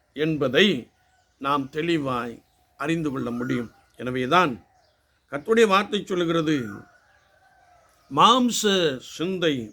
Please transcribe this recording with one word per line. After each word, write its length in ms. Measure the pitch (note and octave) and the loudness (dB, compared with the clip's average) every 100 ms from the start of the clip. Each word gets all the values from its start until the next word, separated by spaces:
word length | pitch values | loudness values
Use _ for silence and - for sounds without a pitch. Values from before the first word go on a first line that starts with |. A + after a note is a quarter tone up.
| _ | _
என்பதை 760 | C3 D#3 D3+ C3+ C3+ G3+ C3+ - _ _ _ _ - | -4 -2 0 0 4 4 2 -6 _ _ _ _ -8
நாம் 300 | C#3 C#3+ C3+ | -2 -2 -2
தெளிவாய் 720 | D#3 E3+ E3 C3+ B2 A#2+ A2+ _ _ _ - | -6 -2 -2 -2 -4 -6 -12 _ _ _ -8
அறிந்து 340 | D3 E3 D3+ | -4 -2 -2
கொள்ள 200 | C3 A#2+ | -4 -4
முடியும். 400 | A#2+ B2+ B2 A2 _ _ - | -4 -4 -4 -6 _ _ -12
எனவேதான் 680 | A#2+ B2+ B2+ F3 E3 A2 _ _ _ _ _ _ - | -6 -4 0 2 2 -2 _ _ _ _ _ _ -14
கர்த்தருடைய 360 | C#3+ G#3+ A3+ G#3+ | -8 0 2 4
வார்த்தை 380 | F#3+ G3+ G3+ E3 | 4 0 -4 -4
சொல்லுகிறது, 600 | F3+ E3+ E3+ D#3 D3 A2 G2+ - _ _ _ _ _ _ _ _ _ _ _ - C#3 | -2 0 0 0 -2 -4 -12 -18 _ _ _ _ _ _ _ _ _ _ _ -4 4
"மாம்ச 800 | G3 B3+ B3 - G#3 F#3+ D#3+ B2+ | 6 6 2 0 0 2 2 -2
சிந்தை, 720 | - - F3 F#3 E3+ C3 A2 | -10 -6 -4 0 0 -2 -6